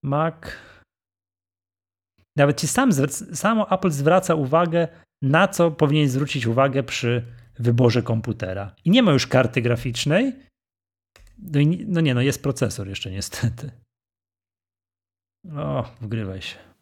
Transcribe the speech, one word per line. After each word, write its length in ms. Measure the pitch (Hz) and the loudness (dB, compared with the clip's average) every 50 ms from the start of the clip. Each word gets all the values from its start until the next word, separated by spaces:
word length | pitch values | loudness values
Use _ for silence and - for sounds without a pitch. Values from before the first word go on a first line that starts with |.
| - | -4
Mac. 320 | 139 139 147 156 165 160 - - - - - - - - - _ _ _ _ _ _ _ _ _ _ _ _ _ _ _ _ _ _ _ _ _ _ _ _ _ _ _ _ _ _ _ 147 | -2 -2 0 -2 -2 -4 -8 -14 -16 -16 -16 -18 -20 -20 -20 _ _ _ _ _ _ _ _ _ _ _ _ _ _ _ _ _ _ _ _ _ _ _ _ _ _ _ _ _ _ _ 2
Nawet 240 | 143 143 135 - | 2 2 2 0
ci 60 | - 151 | -2 -2
sam 240 | - - 269 262 | 0 2 2 4
zwr-, 440 | 190 139 135 147 - - - - 175 | 4 2 2 -2 -2 -8 -12 -10 -12
samo 360 | 143 - 202 226 220 208 - | -4 -2 0 0 0 0 0
Apple 200 | 190 185 - 190 | -2 0 0 -2
zwraca 440 | 160 139 139 156 175 185 180 - 170 | -2 0 2 4 4 4 2 2 -2
uwagę, 520 | 160 143 127 151 165 175 170 160 170 170 - - - _ _ _ _ - | -2 0 0 2 2 2 2 0 0 -2 -2 -6 -16 _ _ _ _ -2
na 240 | 131 139 160 196 196 | 2 4 4 4 2
co 240 | - - 170 170 | 2 2 0 0
powinien 380 | 151 - 156 143 143 151 147 139 | 2 2 2 2 4 2 2 2
zwrócić 360 | 127 135 147 135 - 143 120 | 0 -2 -4 -4 -4 -4 -2
uwagę 380 | 113 113 120 135 139 123 135 131 | 0 2 2 2 2 2 -2 -4
przy 420 | - - - - 120 120 123 120 - - - - _ _ - | -4 -6 -4 -2 -2 -2 -2 -4 -6 -14 -20 -20 _ _ -2
wyborze 420 | 117 120 117 117 131 120 110 120 101 | 0 0 4 4 4 4 4 2 0
komputera. 720 | - 113 110 113 120 110 - - 92 92 98 98 98 - _ _ | 0 -2 -4 -2 -4 -6 -6 -6 -8 -6 -8 -10 -10 -14 _ _
I 40 | 170 | 4
nie 120 | 185 254 247 | 4 4 6
ma 80 | 196 | 6
już 160 | 147 131 - - | 4 2 2 2
karty 340 | - 127 131 - - 135 | 2 2 2 4 0 0
graficznej. 720 | 113 120 120 113 - 131 117 - - 147 151 190 254 269 254 - - _ _ _ _ _ _ _ _ _ _ _ _ _ _ _ - - _ - | 0 0 0 0 -2 -6 -6 -4 -2 0 2 2 2 0 -4 -8 -16 _ _ _ _ _ _ _ _ _ _ _ _ _ _ _ -20 -20 _ -18
No 220 | - - 156 143 | -14 -4 0 2
i 80 | 147 151 | 4 4
ni-, 180 | 175 180 - - | 2 0 -4 -4
no 140 | 175 170 | 0 2
nie, 120 | 165 147 127 | 2 2 2
no 80 | 120 | 2
jest 220 | 123 139 143 - - | 2 0 -2 -2 -4
procesor 440 | 143 135 - 127 107 - - 98 95 | -4 -2 -2 -2 -4 -4 -6 -10 -10
jeszcze 240 | 98 - - 98 | -10 -10 -10 -10
niestety. 600 | 92 98 98 - - - - 117 117 - - 139 - - _ _ _ _ _ _ _ _ _ _ _ _ _ _ _ _ _ _ _ _ _ _ _ _ _ _ _ _ _ _ _ _ _ 180 156 143 | -8 -8 -10 -10 -8 -4 -4 -4 -4 -4 -12 -14 -14 -16 _ _ _ _ _ _ _ _ _ _ _ _ _ _ _ _ _ _ _ _ _ _ _ _ _ _ _ _ _ _ _ _ _ -14 -10 -8
O, 340 | 151 147 143 135 - - - - | -6 -4 -4 -4 -6 -6 -10 -14
wgrywaj 400 | 117 104 107 113 107 95 95 95 | -10 -8 -6 -6 -6 -8 -10 -10
się. 140 | - - - - - _ _ _ | -12 -14 -16 -16 -20 _ _ _